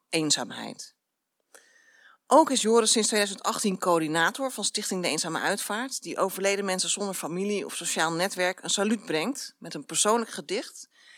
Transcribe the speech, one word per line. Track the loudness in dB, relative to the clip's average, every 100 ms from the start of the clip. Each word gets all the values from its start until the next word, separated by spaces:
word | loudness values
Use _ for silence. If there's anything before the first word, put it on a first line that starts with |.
| -4
Eenzaamheid. | 0 2 0 -2 -8 -12 -12 -16 _ _ _ _ _ _ -20 _ _ _ _ -20 _ 6
Ook | 6 6
is | 4
Joris | 4 4 6
sinds | 4 4
tweeduizend | 2 0 -2
achttien | -4 0 0 0
coördinator | 4 4 4 2 2 0 -6
van | -4
Stichting | -4 -4 -4 -2
De | -2
Eenzame | -2 -2 -2
Uitvaart, | 0 -2 -2 -4 -4 -8
die | -8 -2
overleden | -2 0 0 0 -2
mensen | -2 -2
zonder | -2 -4
familie | -6 -6 -4 -2 -2 -4
of | -8
sociaal | -4 0 0
netwerk | 0 -2 0 -2 -2
een | -4
saluut | 0 0 -2 -2
brengt | -2 -2 -6 -10 -14
met | -12
een | -12 -6
persoonlijk | 0 2 2 0
gedicht | -10 -6 -6 -6 -16 -20 _ -20